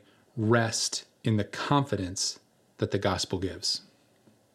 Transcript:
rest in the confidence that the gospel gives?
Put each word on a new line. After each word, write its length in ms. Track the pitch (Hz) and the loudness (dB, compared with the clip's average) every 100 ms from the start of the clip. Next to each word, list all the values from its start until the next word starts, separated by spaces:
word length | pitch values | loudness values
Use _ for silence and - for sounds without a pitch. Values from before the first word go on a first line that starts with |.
| - _ _ - | -10 _ _ -2
rest 680 | 107 117 113 - - - - _ | 4 4 4 0 -4 -6 -10 _
in 120 | - 107 | 0 0
the 80 | |
confidence 920 | 101 - - 143 139 101 92 95 - - _ _ _ - | 0 -4 0 2 2 -2 -4 -4 -4 -6 _ _ _ -4
that 120 | 104 | -2
the 60 | 98 | 0
gospel 400 | 98 92 - 92 | 0 0 -2 -2
gives? 440 | 90 90 - - - _ _ _ _ _ _ | -4 -4 -4 -4 -8 _ _ _ _ _ _